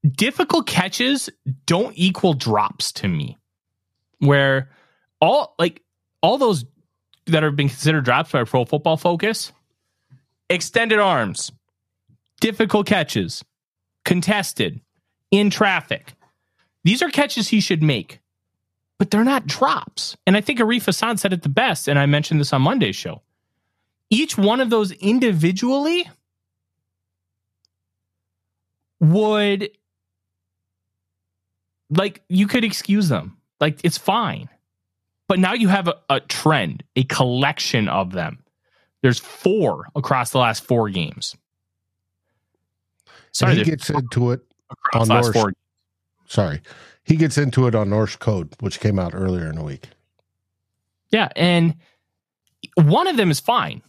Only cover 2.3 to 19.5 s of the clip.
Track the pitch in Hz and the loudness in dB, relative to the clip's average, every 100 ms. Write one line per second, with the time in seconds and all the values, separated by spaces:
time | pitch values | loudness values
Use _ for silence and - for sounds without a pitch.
2.3 | 139 113 104 101 - - - 101 82 71 | 0 0 0 0 -4 -10 -6 -4 -4 -6
3.3 | - _ _ _ _ _ _ _ - 143 | -12 _ _ _ _ _ _ _ 0 2
4.3 | 143 139 135 131 _ _ _ _ - 165 | 4 2 0 -4 _ _ _ _ -2 2
5.3 | 277 - - 175 - _ _ _ _ 165 | 2 -2 -2 -4 -4 _ _ _ _ 0
6.3 | 269 254 165 120 _ _ _ _ _ - | 2 0 0 -6 _ _ _ _ _ -2
7.3 | 160 151 143 139 - 151 156 123 127 160 | 0 0 0 -2 -2 0 0 2 0 0
8.3 | 139 113 131 120 151 165 156 175 170 202 | -2 0 -2 -2 -2 0 0 0 -2 -2
9.3 | 226 - _ _ _ _ _ _ - _ | -4 -10 _ _ _ _ _ _ -20 _
10.3 | _ - 175 - 226 226 214 196 151 113 | _ -6 -4 -2 -2 2 2 2 2 -2
11.3 | - - - _ _ _ _ _ _ _ | -6 -12 -16 _ _ _ _ _ _ _
12.3 | - 220 208 220 208 196 202 147 110 85 | -4 -2 0 0 0 2 0 0 -4 -6
13.3 | - - _ _ _ _ _ - 180 170 | -8 -18 _ _ _ _ _ 2 2 4
14.3 | 208 - - 95 110 - _ _ _ _ | 0 -2 -4 -4 -6 -16 _ _ _ _
15.3 | 196 208 - 208 180 - - - - _ | 2 4 2 2 0 -4 -8 -10 -20 _
16.3 | _ _ _ _ _ 170 240 349 277 285 | _ _ _ _ _ 2 2 0 0 -2
17.3 | 247 214 214 - 175 151 120 - - _ | -2 0 0 0 0 0 0 -6 -18 _
18.3 | _ _ _ _ _ _ - 196 208 240 | _ _ _ _ _ _ -4 0 2 2
19.3 | 269 143 | 0 -4